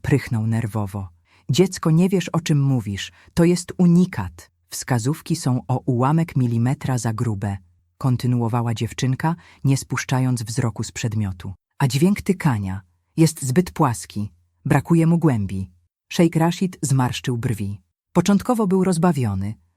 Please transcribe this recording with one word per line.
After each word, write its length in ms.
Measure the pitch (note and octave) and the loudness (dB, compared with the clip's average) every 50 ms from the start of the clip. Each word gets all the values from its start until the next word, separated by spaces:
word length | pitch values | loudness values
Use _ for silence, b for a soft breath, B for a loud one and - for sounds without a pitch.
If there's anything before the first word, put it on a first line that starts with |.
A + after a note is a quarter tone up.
| - | 0
prychnął 440 | - D3 C3 - - B2 A2 A2 | 0 0 0 2 -2 -2 -2 0
nerwowo. 600 | A2 A2+ A2+ A2+ G#2+ G2+ A2+ G#2 G2 G2+ G#2 G2 F2+ - b b b b b b - | 0 0 0 -2 -2 -4 -4 -4 -4 -6 -8 -10 -12 -14 b b b b b b 0
„Dziecko, 400 | C3 C3 F#3 F#3+ F#3 - - E3+ | 2 4 2 2 0 -2 0 2
nie 180 | D#3 D#3+ F3+ F#3+ | 4 4 4 4
wiesz, 200 | G3+ F#3 E3+ - | 2 0 0 -2
o 120 | - D#3+ | -4 -4
czym 220 | D#3+ - E3 C#3+ C#3 | 0 0 2 2 2
mówisz. 500 | C#3 C3+ B2 G2 G#2 G2+ F#2+ - - b b b b _ | 2 2 0 -2 -4 -6 -8 -10 -12 b b b b _
To 100 | - E3+ | 2 4
jest 280 | E3+ F3+ F3 - - - - | 4 4 2 -2 -6 0 2
unikat. 720 | F3+ F3 E3+ F3 F#3 F3+ - - F#2+ F2 - - - _ _ _ _ _ | 4 6 6 6 4 2 -2 -6 -8 -8 -10 -16 -20 _ _ _ _ _
Wskazówki 680 | - - - - C3 A#2+ A2 C3 D#3 - - - E3 | -14 -12 -4 -2 -2 0 0 -2 -4 -4 -4 -4 -4
są 240 | D3 - C3+ B2 B2+ - - | -2 0 0 -2 -2 -2 -2
o 100 | B2+ B2+ | -4 -2
ułamek 580 | - - B2+ A#2 B2+ C3+ D3+ E3 D#3+ E3 - | -2 -2 0 2 2 2 2 2 0 0 0
milimetra 600 | C#3 B2+ A#2+ A#2 A#2 A#2 B2 C#3 - - - C3 B2 | 0 0 0 0 0 0 0 0 -2 -2 -4 -2 -2
za 140 | - A#2+ A2 | -2 -2 -2
grube”, 440 | A2+ B2 A#2 G#2+ G2 G#2 G#2 G2 F#2+ - _ _ _ _ _ _ _ | -2 -2 -2 -2 -2 -4 -4 -6 -6 -10 _ _ _ _ _ _ _
kontynuowała 760 | - C3+ B2 A#2+ - B2 B2 A#2+ A#2 A2+ A2+ B2 A#2 A#2+ A#2 | -2 0 0 0 0 0 0 0 0 0 -2 -2 -2 -2 -2
dziewczynka, 640 | - A#2 G#2+ - - - B2+ C3 - - D#3 E3+ B B B B B - | -4 -4 -6 -4 -4 -2 -2 -2 0 -2 -2 -2 B B B B B 0
nie 120 | C3+ C#3 | 0 0
spuszczając 640 | C3 - - - - - - C3+ B2+ C3 B2+ B2+ A2+ A2+ | 0 -2 -4 -6 -6 -4 -2 -2 0 0 0 0 -2 -4
wzroku 400 | A2 A2+ - C3+ A#2 G#2+ - A2+ | -4 -4 -2 -2 -2 -4 -6 -8
z 100 | - - | -10 -8
przedmiotu. 640 | - - A#2+ G#2 A2 G#2+ G2 F#2 - - G2+ G2 - _ _ _ - | -6 -6 -4 -2 -2 -2 -2 -4 -8 -10 -12 -14 -14 _ _ _ -2
„A 100 | C#3+ C3 | -2 0
dźwięk 340 | A2+ C3+ D#3+ F#3+ G#3 - - | 2 2 2 2 2 0 -2
tykania 580 | - F#3+ F#3 - D#3+ B2 G#2 G2+ F#2 F#2 G2 - _ _ _ _ _ _ | -2 -2 0 0 0 0 0 -2 -4 -6 -8 -10 _ _ _ _ _ _
jest 260 | - E3 D#3 - - C#3 | 2 2 2 2 -2 -4
zbyt 280 | B2+ B2+ F3+ F3+ - | 0 0 0 0 0
płaski. 640 | - - D#3+ C3+ A2+ - - - - G#2 G#2 G#2 - _ _ _ _ _ _ | 0 0 0 0 0 -2 -8 -10 -8 -8 -8 -8 -10 _ _ _ _ _ _
Brakuje 420 | C3+ - C#3+ - - E3+ E3 E3 | 0 2 2 2 2 2 4 4
mu 120 | E3 E3+ E3+ | 4 2 4
głębi”. 520 | D#3 D#3 B2+ A2 G2+ F#2 G2+ F#2+ G2 - _ _ _ _ _ _ _ _ - | 2 2 2 0 -2 -4 -4 -6 -8 -8 _ _ _ _ _ _ _ _ 0
Szejk 240 | - F3 E3+ - | 2 2 2 2
Rashid 420 | D#3 D#3+ E3+ F3 - G3+ F3+ - - - | 2 0 0 0 -2 -4 -4 -4 -4 -2
zmarszczył 560 | B2+ C3+ C3+ B2+ B2 - - - - B2 A#2 | 0 0 2 0 0 -2 -4 -4 -4 -4 -2
brwi. 420 | A#2 B2 A2+ F#2+ G#2 G2 G2+ F#2+ _ _ _ _ _ _ - | -2 -4 -4 -4 -4 -6 -8 -10 _ _ _ _ _ _ -2
Początkowo 540 | F3+ E3+ G3 G3+ G3 - - B3 A3+ A3 | 0 2 4 2 2 2 0 0 0 0
był 180 | F#3+ F#3+ F#3+ F3+ | 2 2 2 2
rozbawiony, 720 | F#3+ F#3 D#3+ E3 F3+ D#3+ C3+ B2 A2 G2 F#2+ G2 G2+ G#2+ - _ _ _ | 2 2 2 2 2 2 2 0 0 -2 -2 -4 -6 -8 -10 _ _ _